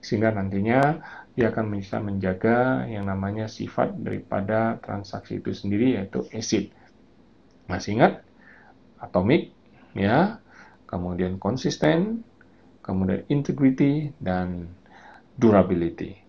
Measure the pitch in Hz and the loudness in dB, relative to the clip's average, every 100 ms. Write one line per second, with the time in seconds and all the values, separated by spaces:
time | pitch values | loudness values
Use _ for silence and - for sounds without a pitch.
0 | - 110 110 107 95 98 104 123 143 165 | -2 2 2 2 -2 -2 2 4 4 0
1 | - - - - 113 107 107 101 95 120 | -8 -18 -12 0 0 2 -4 -4 -4 -4
2 | 104 98 95 92 113 120 127 131 123 110 | -4 -2 -2 0 2 2 2 0 -4 -6
3 | 98 95 98 107 110 - 107 - 127 202 | -4 -4 -4 -4 -6 -8 -8 -2 -2 -2
4 | 110 104 - 107 101 110 113 113 - 104 | -6 -6 -4 -4 0 0 0 -2 -6 -10
5 | 101 107 - 104 - 104 101 101 127 113 | -8 -12 -8 -8 -6 -6 -2 2 2 2
6 | 98 - - 113 113 107 - - - _ | -2 -6 -6 -8 -2 -2 -2 -12 -20 _
7 | _ _ - _ _ _ - 92 - 104 | _ _ -20 _ _ _ -8 -6 -2 4
8 | 175 - - _ - - - - - _ | 4 4 -14 _ -20 -20 -20 -20 -20 _
9 | - - 95 160 - - _ - - - | -2 0 4 2 0 -14 _ -20 -14 -2
10 | 98 123 196 233 _ - - - - 92 | 2 4 2 -2 _ -20 -20 -20 -10 -6
11 | 90 90 92 92 98 127 - 135 151 165 | -4 -2 -2 -2 -4 -2 -4 0 2 2
12 | 202 226 - _ - _ - _ - 95 | 0 -4 -10 _ -20 _ -20 _ -6 -2
13 | 95 95 - 143 143 135 135 131 143 143 | 0 -2 0 -2 0 2 2 4 2 2
14 | 147 - 92 92 90 90 85 90 _ - | -4 -6 -4 -2 -2 -6 -10 -16 _ -20
15 | - - _ - 117 104 90 90 85 - | -20 -20 _ 2 6 8 6 2 -2 -4
16 | 82 98 | -10 -12